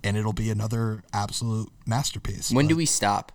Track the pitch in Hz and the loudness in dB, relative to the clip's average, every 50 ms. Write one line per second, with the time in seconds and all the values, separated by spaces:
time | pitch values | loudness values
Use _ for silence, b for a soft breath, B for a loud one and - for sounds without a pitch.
0 | - 101 98 107 107 110 104 87 107 110 107 104 104 110 117 113 113 110 110 107 | -2 -2 0 0 0 0 -2 0 0 0 0 0 0 0 0 0 0 0 -2 -4
1 | - _ - 101 104 101 - - 117 113 110 110 110 - - - - - 110 127 | -8 _ -2 -2 -2 -2 -2 -4 -2 -2 -2 -2 -4 -6 -10 -10 -4 -2 0 0
2 | 139 - - - - - 98 - - - 117 127 143 151 160 165 165 - - - | 0 -2 -4 -4 -6 -6 -6 -4 -2 0 2 4 4 4 4 2 2 0 0 2
3 | - 101 101 101 - - - | 2 2 2 2 -2 -6 -16